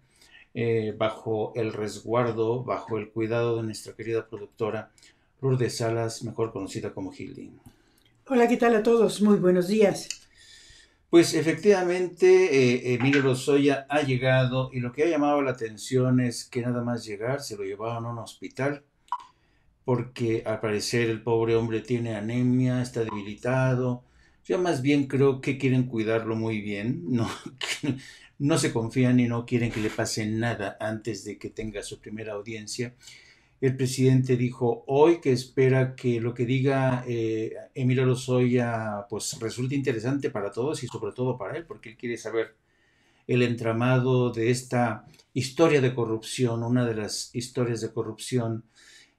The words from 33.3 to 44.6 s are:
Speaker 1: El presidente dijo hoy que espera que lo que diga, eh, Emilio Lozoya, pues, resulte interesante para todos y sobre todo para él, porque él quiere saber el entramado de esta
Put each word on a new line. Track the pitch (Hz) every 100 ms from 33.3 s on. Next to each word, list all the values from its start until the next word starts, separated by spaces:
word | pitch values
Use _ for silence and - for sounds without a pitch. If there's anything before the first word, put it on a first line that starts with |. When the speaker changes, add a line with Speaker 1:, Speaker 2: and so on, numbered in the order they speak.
| _ _ -
Speaker 1:
El | 131 131
presidente | 127 131 131 131 127 120
dijo | 123 - 120 117 -
hoy | 139 165 170
que | 139
espera | 123 - - 131 131 131
que | - 127 117
lo | 120
que | 123
diga, | 117 131 139 135 131 127 123
eh, | 117 113 110 113 - -
Emilio | 139 127 127
Lozoya, | 127 123 - 127 123 123 120 113 110 104 -
pues, | 104 - -
resulte | 113 110 131 139
interesante | 135 113 117 139 143
para | 107 101
todos | 113 139 156
y | 123
sobre | 107 104
todo | 110 127 110
para | 95 165
él, |
porque | 165 107 113
él | 113
quiere | 120 110
saber | 110 113 110 _ _ _ _ _ _ _ -
el | 123
entramado | 120 113 113 113 123 127 127 127 123
de | 113 113
esta | 127